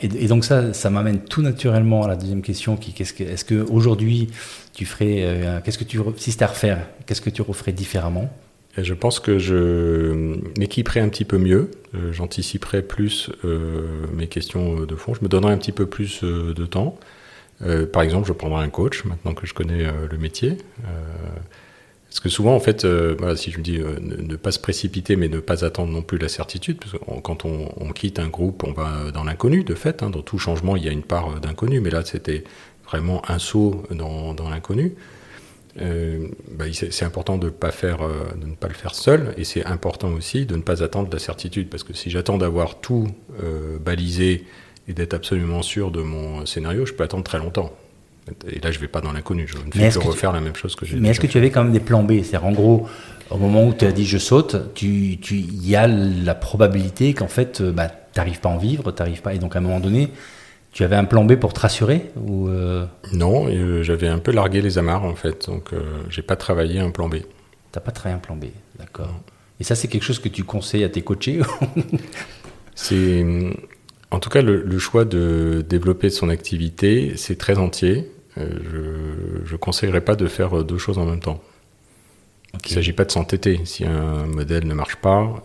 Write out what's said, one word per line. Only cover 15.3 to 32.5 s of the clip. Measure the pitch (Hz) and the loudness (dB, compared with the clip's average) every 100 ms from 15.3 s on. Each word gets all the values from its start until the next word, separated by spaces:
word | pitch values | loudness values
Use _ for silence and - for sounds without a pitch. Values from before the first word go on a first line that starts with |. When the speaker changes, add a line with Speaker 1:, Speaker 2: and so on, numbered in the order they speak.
| - 208 | 4 4
Speaker 2:
un | 202 | 2
petit | - | 0
peu | - 95 | -2 -2
plus, | - 101 - | -4 -6 -4
euh, | 90 85 85 | -4 -2 -2
de | 82 85 | -4 -4
temps. | 92 135 - - - - - - - | -2 -2 -4 -16 -20 -20 -20 -20 -8
Euh, | 90 82 80 | 0 0 2
par | 87 | 2
exemple, | 80 87 98 | 4 2 0
je | |
prendrais | 87 78 78 | -2 -2 -2
un | 76 | -2
coach, | - 123 - | 0 -2 -2
maintenant | - 85 82 | -6 -4 -4
que | 80 85 | -6 -6
je | |
connais, | - 82 85 | -4 -2 0
euh, | 82 76 78 | -2 -2 -4
le | 78 | -4
métier. | 80 - 123 190 - - | -6 -2 -2 -2 -8 -12
Euh, | 107 82 82 85 82 80 87 - - - _ _ _ | -10 -8 -8 -10 -10 -10 -14 -18 -20 -20 _ _ _
parce | - | -6
que | 92 | -2
souvent, | 90 107 | 2 4
en | 135 | 6
fait, | 117 110 | 4 2
euh, | 101 85 82 82 | 4 4 2 0
voilà, | 87 | 0
si | 80 - | -2 -4
je | 85 | -6
me | |
dis, | 80 82 | -4 -4
euh, | 78 73 | -4 -6
ne, | 82 80 | -6 -8
ne | 80 | -8
pas | 80 101 | -4 -4
se | - | -2
précipiter, | - - 95 92 87 | -4 -4 -4 -2 0
mais | 95 82 | 2 2
ne | 80 | -2
pas | - 85 | -2 -2
attendre | 85 - 85 | -2 -2 -4
non | 82 | -4
plus | 82 87 | -4 -4
la | 80 | -2
certitude, | - - 90 - 165 | -6 -8 -8 -6 -8
parce | 104 | -10
que | 101 - | -12 -10
on, | 64 | -8
quand | - 80 | -8 -6
on, | 82 78 - | -6 -6 -8
on | - 76 | -8 -10
quitte | - 101 90 | -6 -4 -4
un | 82 | -6
groupe, | 80 92 92 | -2 -2 -2
on | 73 | -6
va | 73 78 76 76 | -4 -4 -4 -6
dans | 73 | -6
l'inconnu, | 80 82 120 170 | -6 0 2 4
de | 185 | 2
fait, | 82 156 160 | -2 -4 -2
hein, | 104 | -4
dans | 85 | -6
tout | - 98 | -6 -4
changement, | - 82 90 95 | -2 0 0 0
il | |
y | 80 | -2
a | |
une | 76 | -4
part, | - 85 85 | -2 -2 -2
euh, | 76 | -4
d'inconnu, | 73 80 117 135 | -6 -2 0 0
mais | 92 | 0
là, | 82 | -2
c'était | 90 78 - 78 - | -4 -6 -4 -6 -8